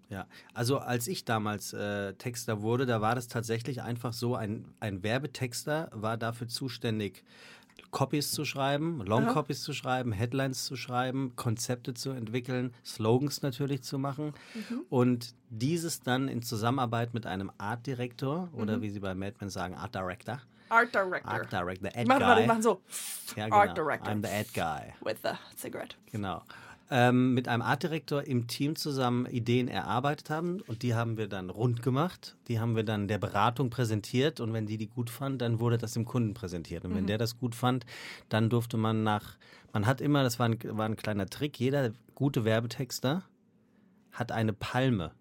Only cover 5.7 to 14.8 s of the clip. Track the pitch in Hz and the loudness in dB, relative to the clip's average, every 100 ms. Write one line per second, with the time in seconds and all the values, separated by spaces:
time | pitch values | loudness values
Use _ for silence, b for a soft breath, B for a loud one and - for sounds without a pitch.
5.7 | 151 165 107 110 113 117 117 117 - 135 | -2 -2 -4 -2 -2 -2 -4 -6 -6 -6
6.7 | 117 117 107 98 - B B B B B | -4 -2 0 -2 -6 B B B B B
7.7 | B - - 135 151 143 - 139 139 139 | B -10 -2 0 0 -2 -2 -4 0 2
8.7 | 143 165 160 92 - 233 254 - 135 - | 2 0 -2 2 4 6 2 0 -4 -4
9.7 | 131 131 127 123 98 117 135 135 127 - | -6 0 0 0 0 0 2 0 -2 -6
10.7 | 127 - 123 131 135 131 - 123 110 - | -6 -2 0 0 0 -2 -2 -2 0 -2
11.7 | 120 139 120 135 131 107 123 123 127 123 | -4 -4 -6 -6 -4 -4 -4 -2 -2 -2
12.7 | b - - 110 127 139 - 143 123 139 | b -12 2 6 6 4 0 -4 -2 -2
13.7 | 131 - 135 139 135 151 143 - 226 208 | -2 -2 -4 -4 -4 -6 -8 -12 -12 -6
14.7 | 240 | -8